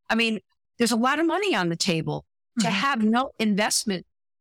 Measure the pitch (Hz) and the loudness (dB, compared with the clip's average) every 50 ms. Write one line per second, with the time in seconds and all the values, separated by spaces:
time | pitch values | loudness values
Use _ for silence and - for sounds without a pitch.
0 | _ - 226 220 233 226 220 208 - _ _ _ _ _ _ - 240 220 240 226 | _ -4 -2 0 0 0 -2 -4 -8 _ _ _ _ _ _ -2 0 0 2 2
1 | 233 262 285 294 330 330 330 359 415 392 311 208 180 170 170 165 - - 170 160 | 2 2 2 2 2 0 0 0 0 0 0 0 0 0 -2 -2 -2 0 0 0
2 | 160 156 147 147 - _ _ _ _ _ _ 240 208 - 190 196 202 269 277 233 | -2 -2 -4 -6 -8 _ _ _ _ _ _ -2 0 0 0 0 0 0 0 2
3 | 214 220 220 240 269 - - - 220 214 202 185 214 240 - - - 220 196 175 | 2 2 2 2 0 -2 -4 -2 0 0 2 2 0 0 0 -2 -2 -2 -4 -6
4 | - _ _ _ _ _ _ _ | -6 _ _ _ _ _ _ _